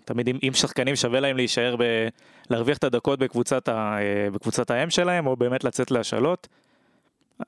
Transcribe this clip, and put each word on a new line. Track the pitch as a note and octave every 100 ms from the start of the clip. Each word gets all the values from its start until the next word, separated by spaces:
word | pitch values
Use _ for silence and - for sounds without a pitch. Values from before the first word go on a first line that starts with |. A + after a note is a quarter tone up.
תמיד | - A2+ A#2+
אם, | B2+
אם | C3
שחקנים | C3 D3 - B2+ C#3
שווה | B2 B2+
להם | C#3 C3
להישאר | A#2+ - B2 A#2+
ב-, | A#2+ A2+ A2+ - - - -
להרוויח | A#2 A#2 D3
את |
הדקות | C#3 A#2+ C#3+ C#3
בקבוצת | C3 A#2+ B2 C3 B2+
ה-, | A2+ G#2+ G#2+
אה, | G2+ G2+ G2+
בקבוצת | G2 - A#2+ A#2+
האם | A#2+ D#3+
שלהם, | F3 F3 F3 C#3+
או | B2+
באמת | B2 B2+
לצאת | B2+ - -
להשאלות. | B2 G#2+ A2 C#3 F3+ - _ _ _ _ _ _ _ _ -